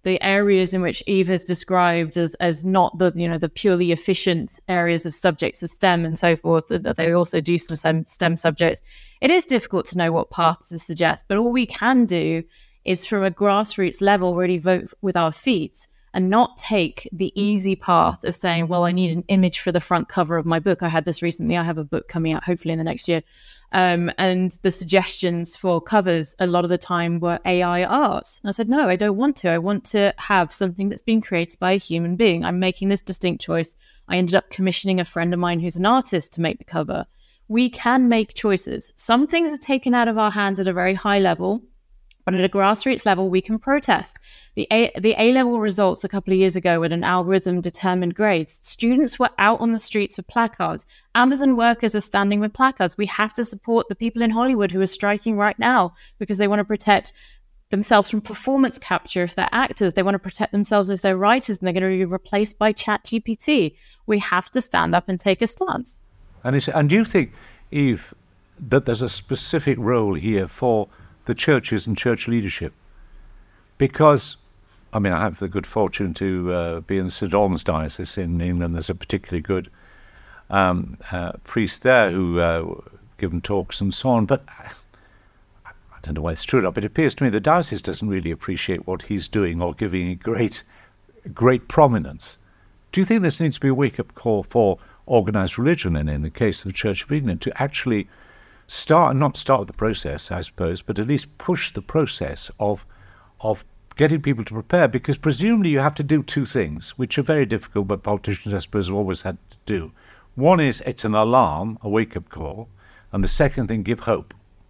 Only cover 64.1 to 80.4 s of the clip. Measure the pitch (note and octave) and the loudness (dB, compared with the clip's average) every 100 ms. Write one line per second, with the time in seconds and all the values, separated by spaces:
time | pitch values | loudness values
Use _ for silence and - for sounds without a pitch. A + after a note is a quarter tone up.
64.1 | G#3 - F3+ - B3+ - F3+ E3 E3+ - | -2 0 -2 0 -4 -2 0 2 0 0
65.1 | F#3 G#3 F#3 A3+ - F#4 - B3 - - | -2 0 0 -2 -2 -4 -4 -8 -16 -20
66.1 | _ - - B2 C#3 D3 D#3+ D3 F#3+ A3 | _ -20 -8 -2 0 0 2 4 4 2
67.1 | F#3+ B2 - - - - D3 C#3 G#2+ - | 0 0 -6 -20 -20 -8 0 0 0 -6
68.1 | - _ _ _ - B2 C3+ B2 A2+ B2 | -20 _ _ _ -18 0 2 2 -2 -4
69.1 | - - C3 - E3 D3 B2 A2 A#2+ G#2+ | -8 -8 -8 -2 -2 0 0 2 2 2
70.1 | F2 G2 G#2 F#2 - B2+ A2 G2+ - - | 0 0 -2 -2 -2 0 0 0 -10 -20
71.1 | - - A#2+ - C#3 - G#2+ A#2 G2+ B2+ | -14 -6 -2 2 2 2 -4 -2 -2 0
72.1 | A#2 - A#2 G2 - D#2 - - - - | -2 0 -2 -2 -6 -10 -12 -20 -20 -20
73.1 | - - - - _ _ - C3+ - D#3 | -20 -20 -20 -20 _ _ 0 0 6 6
74.1 | C#3+ - - _ _ _ _ _ A2 G2+ | 6 0 -10 _ _ _ _ _ -2 0
75.1 | E2+ G#2 E2+ G2 G2 - A2 F#2+ - G2 | 0 -2 -4 -6 -6 -4 -2 -2 0 -4
76.1 | D#2 G2 F#2 F2+ F2 E2+ E2 E2 G2 F#2 | -2 -4 -2 -2 -2 -2 -6 -4 -2 -2
77.1 | - G2 G2 G2+ E2 - D#2+ D#2 - F2 | -4 0 2 4 2 0 -2 -4 -6 -8
78.1 | - F2 E2+ F2 F2 E2+ E2+ - F2+ - | -6 -4 -2 -2 -2 -2 -4 -6 -8 -6
79.1 | G2 - F2 - F#2+ - - - - - | -6 -4 -6 -2 -4 -4 -14 -20 -20 -20
80.1 | - - - | -20 -20 -20